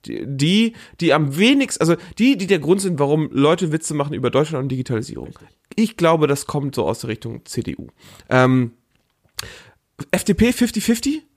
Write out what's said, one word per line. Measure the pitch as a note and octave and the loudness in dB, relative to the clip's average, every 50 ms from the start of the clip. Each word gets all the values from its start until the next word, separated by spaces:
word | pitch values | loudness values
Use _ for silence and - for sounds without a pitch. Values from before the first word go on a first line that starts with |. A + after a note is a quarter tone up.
| _ | _
Die, | - A1+ - - | -10 -10 -10 -8
die, | C3+ C#3 C3 C#3+ D#3+ F#3+ G#3+ A3+ A3+ A3+ - - - - _ | -8 -4 -2 0 2 4 2 2 0 -2 -8 -20 -20 -8 _
die | E3+ D#3+ | 2 2
am | C3+ D#3 D3+ C#3 C3+ | 4 4 2 0 2
wenigsten, | D#3+ G#3 A#3+ C#4+ C#4 C4+ - - - | 2 4 4 4 4 2 -2 -2 -2
also | - E3 E3+ E3+ - - - - | 2 2 2 0 -2 -18 -2 2
die, | A3 C4 C#4 F3+ | 2 2 2 2
die | F#3+ | 0
der | F3+ G3 E3+ | 0 0 0
Grund | C#3+ C#3+ F#3 G3 | 2 2 0 2
sind, | G3 F#3+ F3 C#3 | 0 -4 0 0
warum | D3 C#3 D3+ D#3 D3+ - | 0 2 2 0 0 -2
Leute | - C3 C#3 D3+ E3+ F3 F#3 D#3+ | 0 2 2 2 2 2 0 -2
Witze | D3+ D#3+ - - D3+ | -2 -4 -4 -4 -4
machen | C#3+ D3 C#3+ D3+ | -4 -4 -4 -4
über | - C3 D3+ | -4 -4 0
Deutschland | - C3+ D#3 D3+ D#3+ C3 | 0 0 0 0 -4 -6
und | C3+ C#3 | -4 -4
Digitalisierung. | C3 B2+ B2+ - B2+ A2 A#2 - - - B1+ - - - - _ _ _ _ _ - | -4 -6 -4 -4 -4 -6 -4 -8 -12 -12 -14 -14 -16 -20 -20 _ _ _ _ _ -2
Ich | - A3+ G#3 - | 0 0 0 0
glaube, | - E3+ E3 E3 D#3+ D3+ C#3 | 2 2 2 4 4 2 2
das | C#3+ C#3 - | 0 -2 -4
kommt | - - D3 C#3 C#3 C3 | -6 -6 -4 -4 -4 -4
so | B2+ G2+ | -2 -2
aus | D2+ A2+ - | -2 -4 -6
der | - A2+ | -6 -8
Richtung | G#2+ - - A#2 A2+ A2+ _ | -8 -8 -8 -12 -12 -12 _
C | - - B2 A2+ | -8 -8 -8 -6
D | - - | -6 -8
U. | - - - _ _ - - - - - _ | -10 -12 -16 _ _ -20 -20 -20 -20 -6 _
Ähm, | - B2+ B2+ B2+ B2+ C3 B2 A#2+ - _ _ _ _ _ _ _ _ _ _ _ _ - - - - - - - _ _ _ _ _ _ - _ | 2 4 4 4 4 2 0 -2 -6 _ _ _ _ _ _ _ _ _ _ _ _ -16 -16 -16 -20 -20 -20 -20 _ _ _ _ _ _ -6 _
F | - F#3 | -4 -2
D | - - G3 | 0 0 2
P | - G#3+ A#3+ | 4 4 2
fifty | B3+ - B3 A#3 - A3 | 4 2 0 -2 -2 -4
fifty? | - - A#3+ A#3 - C#4 D4 D#4 _ _ _ | 0 0 -2 0 0 -4 -4 -4 _ _ _